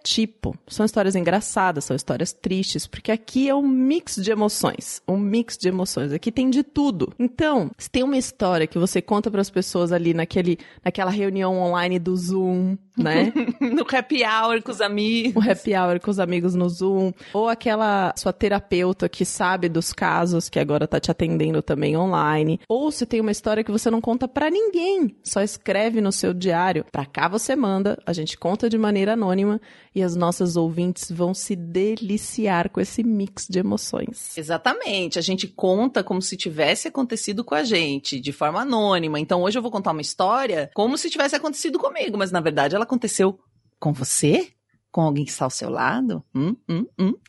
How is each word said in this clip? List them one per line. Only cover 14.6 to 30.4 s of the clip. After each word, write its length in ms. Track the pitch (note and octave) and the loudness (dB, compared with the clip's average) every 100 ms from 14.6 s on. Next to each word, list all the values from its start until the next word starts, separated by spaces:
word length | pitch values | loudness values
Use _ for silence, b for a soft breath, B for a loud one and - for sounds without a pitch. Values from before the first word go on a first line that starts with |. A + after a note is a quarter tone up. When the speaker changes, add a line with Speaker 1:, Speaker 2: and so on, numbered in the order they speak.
Speaker 2:
com 100 | A3+ | -2
os 80 | G3+ | -2
amigos. 560 | G3+ G#3 G#3+ A#3 A#3 G#3 | 0 0 2 2 2 2
Speaker 1:
O 140 | A3 | 2
happy 240 | F#3 - F#3+ | 2 0 2
hour 240 | F3+ F3 | 2 0
com 100 | - | 0
os 80 | G3 | 0
amigos 360 | F3 F3+ F3 | 0 0 0
no 140 | F3+ F3 | 2 0
Zoom. 440 | F3 F#3+ F#3+ F#3 F#3 B | 0 0 2 0 -2 B
Ou 160 | G3+ A3+ | -2 0
aquela 640 | A3+ A#3+ G#3+ G#3+ G3+ F#3 - | 0 0 0 2 2 0 0
sua 160 | F#3+ | -2
terapeuta 760 | - G3+ G3+ - F3+ F3+ F#3+ F3+ | 0 0 0 0 0 2 0 -2
que 160 | - | -2
sabe 440 | F3+ - F3+ F#3 F3 | -4 0 0 2 0
dos 240 | E3 - | 0 -2
casos, 560 | - E3+ D#3+ F3 E3+ - | -2 0 2 2 0 0
que 100 | - | -2
agora 300 | C#3+ D3 D#3 | 0 0 0
tá 100 | E3 | 0
te 120 | - | 0
atendendo 520 | E3 E3 E3 D#3 D#3 | 0 0 2 0 0
também 340 | - D3 D3 D#3+ | 0 0 0 2
online. 640 | F#3 E3 D3+ D#3 D#3 D#3+ - | 2 2 2 2 2 -2 -2
Ou 220 | A#3 D4+ | 0 0
se 160 | D4 A#3 | -2 -2
tem 140 | A#3 | 0
uma 100 | G#3+ | 0
história 320 | G#3 A3 G#3+ | -2 0 0
que 80 | A3 | 0
você 200 | G#3 A#3 | 0 0
não 100 | A3+ | 0
conta 260 | A3+ B3 B3+ | 0 -2 -2
pra 240 | C#4+ D4+ | -2 0
ninguém, 680 | F#4 A4 F4 F4+ G4 B3 - | 2 0 0 0 2 0 -2
só 180 | - G3+ | -4 -2
escreve 600 | G#3 - - F#3+ A3+ A3+ | -2 -2 -2 0 2 2
no 100 | G3+ | 0
seu 220 | - F#3 | 0 -2
diário. 520 | F3+ F#3 E3 F#3 D#3+ - | 0 0 2 2 0 -2
Pra 140 | C#3+ | -6
cá 240 | C#3 - E3 | -6 -2 0
você 260 | G#3+ - | 0 0
manda, 480 | C4+ G#3+ F#3+ G3 - - | 0 2 2 0 -2 -2
a 60 | |
gente 240 | E3+ D#3+ - | -4 -4 -4
conta 300 | E3+ G#3 A#3 | -2 0 0
de 100 | A3 | 2
maneira 340 | G#3+ G3+ G3 | 2 2 2
anônima 480 | A3+ G3+ F#3+ G3+ G#3+ B B B | 2 2 2 2 0 B B B
e 80 | F#3+ | -2
as 140 | F3+ F3 | 0 2
nossas 400 | E3+ F3 | 0 2